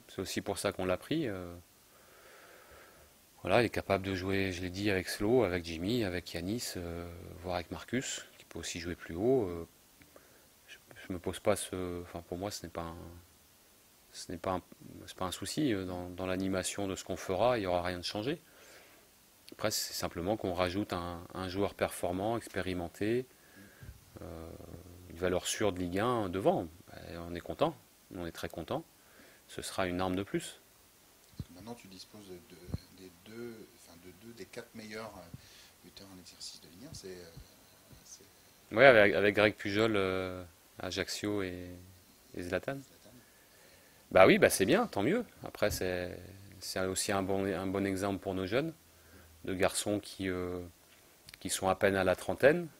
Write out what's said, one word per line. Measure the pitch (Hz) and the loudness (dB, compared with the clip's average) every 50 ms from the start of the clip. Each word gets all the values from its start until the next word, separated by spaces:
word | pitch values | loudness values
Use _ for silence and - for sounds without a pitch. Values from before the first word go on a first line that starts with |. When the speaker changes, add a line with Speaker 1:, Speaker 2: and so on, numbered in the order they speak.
| - - | -20 -10
Speaker 1:
C'est | - - | -6 -6
aussi | 95 - - - | -4 -4 -4 -2
pour | 92 - 95 - | -2 -2 -2 0
ça | - 101 | -2 -2
qu'on | 95 - 92 | 0 0 0
l'a | 92 92 | 0 0
pris, | - - - 139 165 151 113 | 0 0 -2 -2 -2 -2 -2
euh. | 98 92 90 87 87 87 - - - - - - - - - - - - - - - - - - - - - - - - - - - - - - - - - - - - | -4 -6 -8 -10 -12 -14 -18 -20 -20 -20 -20 -20 -20 -20 -20 -20 -20 -20 -20 -20 -20 -20 -20 -20 -20 -20 -20 -20 -20 -20 -20 -20 -20 -20 -20 -20 -20 -20 -20 -20 -14 -6
Voilà, | - 92 95 120 | 0 4 4 4
il | 117 | 4
est | 92 | 4
capable | - 87 - - 98 95 95 | 2 -2 0 2 2 2 2
de | 98 95 | 0 -2
jouer, | 90 92 98 98 98 98 95 | -2 -2 0 0 0 0 0
je | 90 87 | -2 -4
l'ai | 92 90 | -6 -6
dit, | 90 95 104 107 | -4 -2 0 2
avec | 95 92 92 - | 2 0 0 -2
Slo, | - - 104 107 123 131 | -4 -2 2 4 4 4
avec | 110 90 87 90 82 | 4 4 2 -2 -2
Jimmy, | 82 82 80 87 101 123 123 107 | -4 -6 -4 -2 0 0 0 0
avec | 92 87 90 - - | -2 -2 -4 -6 -6
Yanis, | - 85 85 95 110 123 - - - | -6 -4 -4 -2 -4 -4 -4 -6 -6
euh, | 92 87 85 85 87 87 87 87 87 87 87 87 85 | -6 -6 -6 -6 -6 -8 -10 -12 -12 -14 -14 -12 -8
voire | 87 90 87 | -6 -4 -4
avec | 87 87 - | -4 -4 -6
Marcus, | 90 82 - - 113 127 - - - - - - - - | -8 -10 -6 -4 -4 -4 -2 -4 -6 -8 -10 -14 -20 -20
qui | - | -18
peut | - - 85 | -14 -12 -10
aussi | 85 - - 90 | -8 -8 -6 -6
jouer | 82 87 82 | -6 -6 -6
plus | - - - 82 | -8 -8 -8 -4
haut, | 87 107 127 135 131 104 90 | 0 4 4 4 4 2 0
euh. | 87 85 82 - - - - - - - - - - - - - - - - - - - - - | -4 -6 -10 -12 -16 -20 -20 -20 -20 -20 -20 -20 -20 -20 -20 -20 -20 -20 -20 -20 -20 -20 -20 -20
Je, | - - - - - - - | -20 -20 -20 -20 -20 -14 -10
je | - | -10
me | 95 85 | -8 -6
pose | - 98 90 - | -6 -6 -6 0
pas | - 107 98 | 2 2 2
ce, | - - - 98 92 90 90 87 87 | 2 0 -4 -4 -4 -4 -4 -4 -6
enfin, | 87 - - 85 87 - | -8 -8 -10 -10 -8 -8
pour | 90 87 | -6 -6
moi, | 98 104 | -4 -6
ce | - - - | -6 -8 -10
n'est | 85 | -10
pas | - 87 | -8 -6
un, | 85 82 85 87 85 85 85 87 - - - - - - - - - - - - - - - - - - | -6 -6 -8 -10 -14 -16 -16 -18 -20 -20 -20 -20 -20 -20 -20 -20 -20 -20 -20 -20 -20 -20 -20 -20 -20 -18
ce | - - - - | -16 -14 -10 -8
n'est | 90 82 | -8 -4
pas | - 92 | -2 -2
un, | 92 87 - - - - - - - 92 92 | -2 -2 -4 -8 -16 -20 -18 -16 -16 -16 -16
c'est | - - | -14 -8
pas | - 92 | -6 -4
un | 90 | -4
souci, | - - 101 - - 151 151 131 | -4 -6 -6 -6 -2 0 0 2
euh, | 104 95 92 | 0 0 -2
dans, | 92 90 90 90 90 | -4 -6 -6 -6 -8
dans | 90 90 92 | -6 -4 -2
l'animation | 92 92 92 95 95 95 92 90 - - - 101 | 0 0 0 0 2 2 0 0 -2 -2 -2 -2
de | 95 92 | -2 -2
ce | - - | -4 -4
qu'on | - 90 | -6 -6
fera, | - - - 95 90 110 123 127 113 | -4 -2 -2 2 4 4 4 4 2
il | |
y | 95 | 2
aura | 90 90 87 | 2 2 2
rien | 87 90 90 90 | 2 0 -2 -4
de | 87 | -4
changé. | - - 104 107 135 165 - - - - - - - - - - - - - - - - - - - - - - - | -4 -4 -2 -2 -2 -4 -4 -8 -14 -20 -20 -20 -20 -20 -20 -20 -20 -20 -20 -20 -20 -20 -20 -20 -20 -20 -20 -20 -18
Après, | - - - 110 | -6 -2 -2 0
c'est | - - - - - | 0 -2 -4 -4 -4
simplement | - - 85 - 87 82 95 110 | -4 -4 -4 -4 -2 0 0 0
qu'on | 107 - 95 87 | 0 0 0 2
rajoute | 87 92 90 90 101 107 - | 2 2 2 2 0 -2 -2
un, | 98 90 87 87 87 85 87 - - | -2 -4 -4 -4 -6 -8 -10 -10 -6
un | 90 92 90 | -6 -4 -2
joueur | 87 98 101 92 - | 0 0 0 0 0
performant, | - 98 87 - - - 87 87 92 101 110 117 | 0 -2 -2 0 -2 -2 -2 0 0 0 0 -2
expérimenté, | 113 - - - 98 87 92 92 90 85 85 - - 101 107 117 127 131 - - - - - - 101 101 98 - - - - - - - - - - | -2 -4 -6 -6 -4 -2 -2 -2 -4 -4 -6 -4 -2 0 0 0 0 -2 -6 -12 -20 -20 -20 -20 -20 -20 -20 -20 -18 -16 -16 -16 -18 -20 -20 -16 -14
euh, | 90 85 82 82 82 82 82 80 80 82 82 87 87 87 87 90 90 87 | -14 -12 -12 -12 -12 -12 -14 -14 -14 -16 -16 -16 -16 -18 -20 -18 -18 -14
une | 80 82 | -4 0
valeur | 92 90 90 87 - | 2 2 2 2 0
sûre | - - - 110 101 | -2 0 2 2 2
de | 90 92 | 2 0
Ligue | 92 87 90 95 | -2 0 0 2
un | 107 123 127 113 104 92 | 2 2 2 2 0 0
devant. | 87 95 107 165 196 135 92 76 80 - - - - - 82 85 | 0 2 4 4 4 4 0 -4 -8 -14 -20 -18 -18 -16 -12 -12
Et | 82 | -10
on | 85 85 85 87 | -10 -8 -6 -8
est | 85 | -6
content, | - - 80 - 139 170 151 - - - - - - - - | -6 -6 -2 0 0 0 0 -4 -12 -20 -20 -20 -18 -14 -10
on | 92 87 | -8 -8
est | 82 | -8
très | - - - 82 | -8 -8 -8 -8
content. | - 87 80 - 113 156 165 - - - - - - - - - - - - - | -8 -8 -6 -4 -4 -6 -6 -10 -18 -20 -20 -20 -20 -20 -20 -20 -20 -20 -20 -16
Ce | - - | -12 -10
sera | - - - - 95 | -10 -6 -2 -2 0
une | 90 90 90 | 0 0 0
arme | 92 92 90 | 0 0 0
de | 92 | -2
plus. | 101 - - 170 - - - - - - - - - - - - - - - - - - - | -2 -2 -4 -4 -4 -6 -12 -16 -20 -20 -20 -20 -20 -20 -20 -20 -20 -20 -20 -20 -20 -16 -12
Speaker 2:
Parce | - - - | -12 -12 -12
que | 85 | -14
maintenant, | 90 98 117 - | -16 -14 -14 -14
tu | - - 95 | -14 -16 -18
disposes | - - - - - 104 101 95 | -18 -18 -18 -18 -18 -18 -16 -16
de, | 90 85 80 - 90 | -16 -18 -18 -20 -20
de, | 85 90 90 - - - - 92 92 | -18 -12 -10 -10 -10 -10 -12 -20 -18
des | 92 92 87 87 85 | -18 -18 -18 -20 -18
deux, | 107 110 117 120 120 113 107 95 - - | -16 -12 -10 -10 -10 -12 -14 -16 -20 -20
enfin, | - - - 85 85 87 | -20 -20 -20 -20 -20 -20
de | 92 87 92 110 | -20 -20 -18 -18
deux | 117 | -18
des | 117 110 95 | -16 -16 -16
quatre | - - 120 113 - - | -14 -12 -14 -14 -12 -14
meilleurs, | 113 107 107 107 110 113 107 101 92 | -16 -14 -12 -10 -10 -10 -12 -12 -14
euh, | 90 87 87 - - - - - - - - - - | -16 -16 -16 -18 -18 -20 -20 -20 -20 -20 -20 -20 -20
buteurs | 90 - - 98 98 95 | -20 -20 -18 -18 -16 -18
en | 92 | -18
exercice | 85 - - - - - - - | -18 -18 -16 -14 -14 -14 -14 -16
de | - 80 | -18 -20
Ligue | 85 92 127 160 | -18 -18 -16 -16
un. | - | -14
C'est, | - 98 95 | -14 -12 -12
euh, | 92 90 87 82 - - - - - - - - - - - - - - - | -12 -12 -14 -16 -16 -18 -18 -18 -20 -20 -20 -20 -20 -20 -20 -20 -20 -20 -20
c'est | - - - - - - - - - - - - - - | -20 -20 -20 -20 -20 -20 -20 -20 -20 -20 -20 -10 0 6
Speaker 1:
Ouais, | 110 131 | 10 12
avec, | 139 123 107 101 101 71 | 12 12 12 10 10 8
avec | 92 98 107 101 | 6 6 6 6
Greg | 104 104 107 95 | 6 6 6 4
Pujol, | - - 104 98 107 110 117 107 | 2 -4 0 2 4 4 4 4
euh, | 101 95 92 92 95 92 92 90 90 90 85 85 - - - - - | 2 2 2 0 0 -2 -4 -6 -8 -10 -14 -18 -20 -20 -20 -12 -8
Ajaccio | 95 92 87 92 87 - - - - 104 104 101 | -8 -4 -2 -2 -2 -2 -4 -4 -2 -2 0 0
et, | 95 90 90 90 90 87 90 90 92 92 - - - - - - - - - | -2 -2 -4 -6 -8 -10 -12 -14 -16 -20 -20 -20 -20 -20 -20 -20 -20 -12 -10
et | - | -8
Zlatan. | 90 87 92 90 - - 139 | -4 -2 -2 -2 -2 -4 -6
Speaker 2:
Zlatan. | 139 135 - - - - - - 123 - - - - - - - - - - - - - - - - - - | -6 -8 -14 -20 -20 -20 -20 -20 -20 -20 -20 -20 -20 -20 -20 -20 -20 -20 -20 -20 -20 -20 -20 -20 -20 -2 6
Speaker 1:
Bah | - 92 95 | 10 10 12
oui, | 120 190 208 | 12 12 10
bah | 131 92 | 8 6
c'est | - - 98 | 6 4 4
bien, | 101 156 220 240 | 4 4 4 2
tant | - - 101 | 0 0 0
mieux. | 104 139 196 247 208 - - - - | 2 2 2 0 -2 -4 -10 -14 -14
Après, | - - - 104 107 | -12 -4 0 0 0
c'est, | - 117 98 92 90 90 90 90 90 90 90 92 95 - 101 98 - 95 | 0 0 -2 -2 -2 -2 -4 -6 -8 -10 -14 -16 -18 -18 -20 -20 -16 -12
c'est | - - - 95 92 | -10 -6 -4 -2 0
aussi | 95 95 - - - | 0 0 0 0 0
un | 101 98 | 2 2
bon, | 95 95 98 98 95 | 2 2 2 2 2
un | 98 92 85 95 | 0 0 0 -2
bon | 95 92 98 98 | 0 0 0 2
exemple | 98 98 92 101 101 98 90 | 0 0 0 0 0 -2 -2
pour | - 98 92 | -2 -2 -2
nos | 92 95 | -2 -2
jeunes, | 90 104 131 156 165 156 - - - - - - - - - - - - - - | 0 0 0 0 0 -4 -10 -16 -20 -20 -20 -20 -20 -20 -20 -20 -20 -20 -10 -6
de | 95 95 | -4 0
garçons | 90 95 90 - - - 104 104 101 | 4 4 4 4 2 0 2 2 0
qui, | - - - - 95 95 | 0 -4 -6 -4 -2 0
euh, | 92 90 90 90 90 90 87 87 - - - - - - - - - - - - - - | 0 0 -2 -2 -4 -6 -8 -10 -14 -20 -20 -20 -20 -20 -20 -20 -20 -20 -20 -20 -12 -8
qui | - 92 | -6 -4
sont | - - 98 95 | -2 2 4 4
à | 92 | 6
peine | - 107 98 95 | 6 6 6 6
à | 95 92 | 6 6
la | 92 90 | 4 4
trentaine, | - - - 90 - - 139 160 175 170 147 - - | 2 0 -4 2 6 8 8 8 6 2 -6 -10 -16